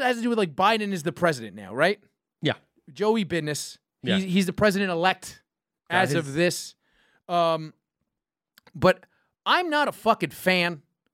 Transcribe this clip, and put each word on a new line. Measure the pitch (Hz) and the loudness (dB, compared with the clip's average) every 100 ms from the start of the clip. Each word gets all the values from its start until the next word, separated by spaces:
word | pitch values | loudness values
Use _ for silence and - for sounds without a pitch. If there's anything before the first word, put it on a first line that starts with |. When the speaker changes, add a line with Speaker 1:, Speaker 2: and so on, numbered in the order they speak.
Speaker 1:
has | 254 233 | -2 0
to | |
do | 240 | 0
with, | 226 | 0
like, | 180 143 | 0 2
Biden | 196 220 208 | 2 2 -2
is | 185 | -4
the | 156 | -4
president | - 170 131 110 101 | 0 0 0 -8 -14
now, | 95 | -10
right? | 117 170 208 _ _ _ _ | 0 0 0 _ _ _ _
Speaker 2:
Yeah. | 147 - _ _ - | -4 -4 _ _ -20
Speaker 1:
Joey | 139 208 226 | -2 0 0
Business. | 170 170 151 143 - - _ _ | 0 -4 -4 -8 -10 -16 _ _
Speaker 2:
Yeah. | 123 190 | -2 -2
Speaker 1:
He's, | 190 | 2
he's | 185 185 | 0 0
the | |
president-elect | - 208 190 196 165 185 180 - - _ _ _ _ - | 2 2 2 -2 0 0 0 -8 -20 _ _ _ _ -2
Speaker 2:
Got | 175 | 0
Speaker 1:
as | 185 160 | 2 0
of | 143 | -2
Speaker 2:
his | 143 | 0
Speaker 1:
this. | 175 - - - _ _ _ _ - | 0 0 -10 -20 _ _ _ _ -4
Um, | 175 165 160 156 _ _ _ _ _ _ _ _ _ - 151 | 0 0 -2 -6 _ _ _ _ _ _ _ _ _ -20 2
but | 180 180 _ _ _ _ 196 | 2 2 _ _ _ _ 0
I'm | 320 349 | 0 2
not | 294 285 | 0 0
a | |
fucking | - 220 214 156 | 0 0 0 -2
fan | - 185 180 175 160 _ _ _ | -2 0 2 0 -4 _ _ _